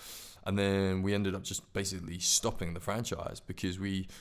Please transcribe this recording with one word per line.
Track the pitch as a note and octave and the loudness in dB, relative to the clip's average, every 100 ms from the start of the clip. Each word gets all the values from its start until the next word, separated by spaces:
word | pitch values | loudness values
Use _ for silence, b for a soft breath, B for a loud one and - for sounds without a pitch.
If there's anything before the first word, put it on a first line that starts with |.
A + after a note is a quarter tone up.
| B B B B - | B B B B 0
And | G2 | 4
then | G2 G2 F#2+ F#2 | 6 6 4 4
we | G2 | 2
ended | G2+ G2 F#2 | 2 2 0
up | |
just | F#2 F#2+ - | -4 -6 -4
basically | F#2 F#2+ F#2 F2 F2 | -4 -2 -4 -6 -2
stopping | - - A2+ - F2 | 2 4 2 0 -4
the | E2+ | -4
franchise | G2+ G#2+ A2+ - - - | -2 -2 -2 -4 -4 -8
because | - F2+ F#2 F#2 | -10 -2 -2 0
we, | G2 F#2+ F#2 B | -2 -2 -4 B